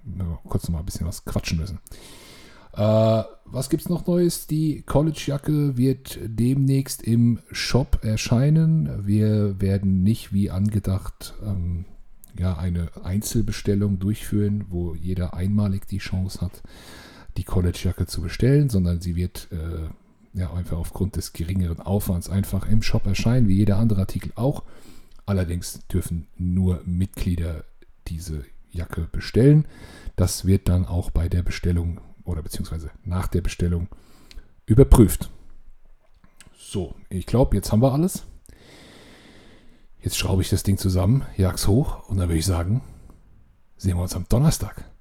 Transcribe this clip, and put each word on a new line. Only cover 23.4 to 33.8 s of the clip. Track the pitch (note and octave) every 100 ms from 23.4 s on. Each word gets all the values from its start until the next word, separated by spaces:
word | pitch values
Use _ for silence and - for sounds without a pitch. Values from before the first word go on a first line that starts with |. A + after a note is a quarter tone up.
| A2+
wie | F#2+
jeder | G#2 G2+
andere | A#2 G2+
Artikel | F#2+ - - -
auch. | B2+ C#3 - - - - - - -
Allerdings | G2+ E2+ E2+ - - -
dürfen | F#2 - E2+ - -
nur | F2+ F2+ F#2 F2 -
Mitglieder | F2 F#2+ - - F2 D#2+ D#2 - - - - -
diese | E2 E2 D2+ C2+ - -
Jacke | F2 E2 - D#2+
bestellen. | E2+ - G#2 C3+ D3+ D3+ - - - - -
Das | F2+ - F2+
wird | G2 -
dann | F2+ F2+
auch | F2 -
bei | - E2+
der | F2
Bestellung | F2 - F2+ F2 E2+ E2+ - - -
oder | E2+
beziehungsweise | D#2 - F2 E2 D#2 -
nach | - F2+ E2+
der | F2+
Bestellung | E2 - F2 F2